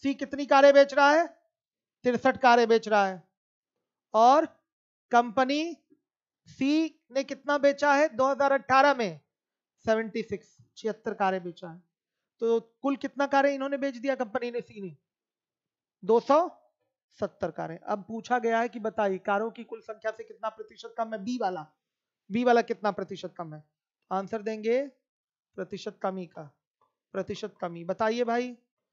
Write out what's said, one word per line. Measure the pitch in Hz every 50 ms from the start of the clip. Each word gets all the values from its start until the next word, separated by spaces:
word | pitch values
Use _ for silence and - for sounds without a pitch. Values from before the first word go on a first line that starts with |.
| -
सी | 277 269
कितनी | - 285 - - 269 285
कारें | 233 294 277 277 285 277
बेच | 277 277 285 277
रहा | 285 285 285
है, | 294 320 339 302 - _ _ _ _ _ _ _ _ _ _ _ _ _ -
तिरसठ | 247 240 226 - 262 247 -
कारें | - 247 240 240 233 220
बेच | 226 226 226 214
रहा | 214 202 196 190
है। | 190 175 - _ _ _ _ _ _ _ _ _ _ _ _ _ _ _ _ _ -
और | 214 226 247 269 311 330 - _ _ _ _ _ _ _ _ _ _ _ -
कंपनी | - 240 240 240 190 262 262 254 277 294 320 339 311 - _ _ _ _ _ _ _ _ _ _ _ _ _ _
सी | - - 262 277 302 311 320 311 _ _ _ _
ने | 240 269 269
कितना | 269 277 269 - 277 285 285
बेचा | 262 285 277 277 285 294 277
है | 277 302 320
दो | 226 220 262 269
हज़ार | 277 233 277 277
अठारह | 277 269 - - 262 262 277 285 277
में, | 247 233 185 156 143 _ _ _ _ _ _ _ _ _ _ _ _ -
सेवेंटी | 226 220 220 226 214 180 233 208
सिक्स, | - 208 175 - _ _ _ _ _ _ -
छिहत्तर | - 220 202 214 - 247 202
कारें | - 202 190 190 190 175
बेचा | 180 165 - 190 170
है। | 165 180 _ _ _ _ _ _ _ _ _ _ _ -
तो | 233 226 226 233 226 _ _ _
कुल | - 277 277 -
कितना | - 269 - 247 277 269
कारें | 277 277 269 285 277
इन्होंने | 269 269 277 285 269
बेच | 269 277 240 240
दिया | 226 277 262
कंपनी | - 254 202 208 254 240 240
ने, | 240 240
सी | 240 _ 233 214
ने? | 196 175 147 _ _ _ _ _ _ _ _ _ _ _ _ _ _ _ _ _ _ _ _ _ -
दो | 185 226 233
सौ | 226 - 277 311 359 311 - _ _ _ _ _ _ _ _ _ _ _ _ -
सत्तर | - 185 _ - - 165
कारें। | 156 - 165 160 165 -
अब | - - 208 208 185 -
पूछा | 226 220 - - 247 247
गया | 226 233 226 226
है | 233 240
कि | - 240
बताइए | 208 220 - - 208 202 190 180 185
कारों | 208 202 202 220 226
की | - 240 226
कुल | - 226 226
संख्या | - - 214 - - 220
से | 214 220 226
कितना | 220 220 - - 220
प्रतिशत | 220 220 214 - 226 _ - 233 - -
कम | 226 220 220
है, | 208
बी | 190 233 247 247
वाला, | 226 185 185 165 147 - _ _ _ _ _ _ _ _ _ _ _ -
बी | 190 240 247
वाला | 247 233 233 214
कितना | 208 226 180 196 208 185
प्रतिशत | - 196 156 202 170 - 170 _ -
कम | 170 156 156
है? | 151 147 _ _ _ _ _ _ _ _ -
आंसर | 185 190 196 185 - 220 202
देंगे | 220 220 220 214 226 233 262 285 277 _ _ _ _ _ _ _ _ _ _ _ _ _ 196
प्रतिशत | 185 185 208 190 - 220 190 _
कमी | - 190 190 190 180 160
का, | _ 170 156 139 _ _ _ _ _ _ _ _ _ _ _ _ -
प्रतिशत | 196 185 - 208 190 - 196 - -
कमी। | 190 175 170 170 170
बताइए | 175 180 - 226 220 226 240 247
भाई | 233 233 240 247 247 240 - _ _ _ _ _ _